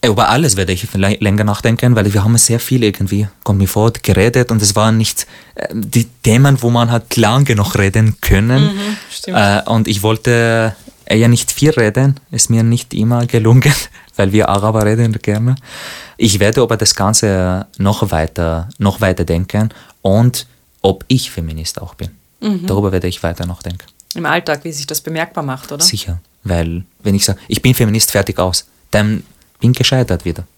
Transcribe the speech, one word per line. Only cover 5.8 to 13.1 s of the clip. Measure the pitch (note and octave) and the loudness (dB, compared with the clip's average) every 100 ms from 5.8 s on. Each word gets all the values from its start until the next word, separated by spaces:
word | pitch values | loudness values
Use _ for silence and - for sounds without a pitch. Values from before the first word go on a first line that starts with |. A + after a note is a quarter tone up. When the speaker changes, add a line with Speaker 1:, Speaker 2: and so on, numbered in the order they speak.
| G2+ A#2+ A2+ _ | -2 0 -2 _
Speaker 1:
Themen, | - A2+ C#3 C3+ | 2 4 4 4
wo | A#2+ | 2
man | A#2+ A#2 | 0 2
hat | A#2 - - | 0 -2 0
lange | G#2+ B2 C#3 | 2 2 2
noch | A2 G2+ - | 2 0 2
reden | G2 G#2 A2 - | 0 2 0 0
können. | - F#2+ A2+ C3 D3 | 0 2 2 2 2
Speaker 2:
Mhm, | G3 G3+ G#3+ - | 0 -6 -8 -10
stimmt. | - - F#3 | -14 -6 0
Speaker 1:
Äh, | - G3 - | 2 0 0
und | A#2 A2 | 0 0
ich | G#2 | -2
wollte | G#2+ A2 - A#2+ A#2 A2+ A2+ G#2+ - _ - | -2 -2 0 0 2 0 -2 -4 -18 _ -2
eher | A2 A#2 | 2 4
nicht | A#2+ - | 2 0
viel | - C#3+ | 0 2
reden, | D#3 A2 A2 C3+ C3+ _ | 2 0 2 0 0 _
ist | A#2 - | -6 0
mir | A2+ | 2
nicht | A2+ A#2 - | 2 0 -4
immer | - A2 | -4 0